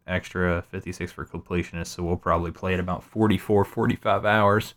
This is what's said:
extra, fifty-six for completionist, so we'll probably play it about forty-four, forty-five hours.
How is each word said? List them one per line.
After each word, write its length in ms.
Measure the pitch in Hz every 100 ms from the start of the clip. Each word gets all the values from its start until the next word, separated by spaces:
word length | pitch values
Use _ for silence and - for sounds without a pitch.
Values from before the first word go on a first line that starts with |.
| -
extra, 560 | 92 - 90 90 87
fifty-six 500 | - 95 90 87 87
for 120 | -
completionist, 640 | - 87 - 90 82 85 85
so 160 | -
we'll 140 | 85 87
probably 340 | - 85 85
play 240 | 82 92
it 60 | 90
about 240 | 90 90
forty-four, 600 | - 107 107 95 - 101
forty-five 600 | 98 - 113 - 110 101
hours. 500 | 107 107 101 104 -